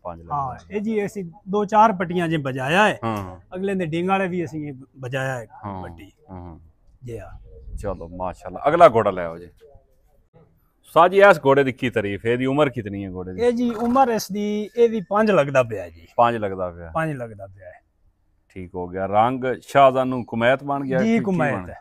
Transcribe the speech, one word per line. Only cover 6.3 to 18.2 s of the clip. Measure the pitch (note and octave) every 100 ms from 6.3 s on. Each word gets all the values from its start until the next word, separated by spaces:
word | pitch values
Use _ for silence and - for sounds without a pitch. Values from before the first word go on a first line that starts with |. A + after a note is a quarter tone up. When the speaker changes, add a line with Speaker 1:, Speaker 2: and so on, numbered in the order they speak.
Speaker 1:
ਹਾਂ, | F#2
ਹਾਂ। | F2 D#2+ E2 _ _ _
Speaker 2:
ਜੀ | B2 A2+
ਹਾਂ। | - - - - - -
Speaker 1:
ਚਲੋ | G#2 F2+ E2+
ਮਾਸ਼ਾਅੱਲਾ, | F2+ F2+ E2+ F#2 F2+ C#3+
ਅਗਲਾ | F3 E3
ਘੋੜਾ | A2+ G#2
ਲੈ | F#2
ਆਓ | E2+ E2+
ਜੀ। | E2+ _ - - _ _ _ _ _ _
ਉਸਤਾਦ | _ _ _ _ _ D3+ F3
ਜੀ, | G3
ਇਸ | G3+ D#3+ C3+
ਘੋੜੇ | C3+
ਦੀ | C3+
ਕੀ | B2 B2+
ਤਾਰੀਫ | A2 G2+ G2 A#2
ਹੈ? |
ਇਹਦੀ | B2 C3
ਉਮਰ | C#3 C#3+
ਕਿਤਨੀ | B2 G2+ G2
ਹੈ | F#2+
ਘੋੜੇ | F#2 F#2
ਦੀ? | F#2
Speaker 2:
ਇਹ | A#3+
ਜੀ | A#3+ A#3+
ਉਮਰ | A3 A#3+ C4 B3
ਇਸ | A3 -
ਦੀ, | G3+ G#3 G#3 G#3 A#3+
ਇਹ | A#3
ਵੀ | A3
ਪੰਜ | F3+ G3+ A3
ਲੱਗਦਾ | F3+ C#3+ C3+
ਪਿਆ | A#2+ G#2 F2
ਜੀ। | E2 - -
Speaker 1:
ਪੰਜ | A#2+ A#2
ਲੱਗਦਾ | G#2 F#2+ F2+
ਪਿਆ। | F2 E2+
Speaker 2:
ਪੰਜ | D#3+ D#3+
ਲੱਗਦਾ | C#3 A#2 G2+ G2
ਪਿਆ | F#2+ F2+
ਹੈ। | - _ _ _ _